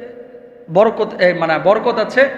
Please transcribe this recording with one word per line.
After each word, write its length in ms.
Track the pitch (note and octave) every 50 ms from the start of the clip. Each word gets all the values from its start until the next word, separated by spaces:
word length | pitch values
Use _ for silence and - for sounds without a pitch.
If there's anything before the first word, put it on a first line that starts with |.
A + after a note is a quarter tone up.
| - - - - - - - - - - - - - - D#3+
বরকত, 480 | F#3 A3 A3 G#3+ A3 G#3+ G#3+ - -
এ, 120 | F#3+ F3+ F3
মানে 260 | E3 E3 D#3+ D#3 D3+ D3+
বরকত 360 | F3+ G#3 A3 A3 B3 A3+ A3
আছে 300 | G#3 - - B3+ C4+ C4+ -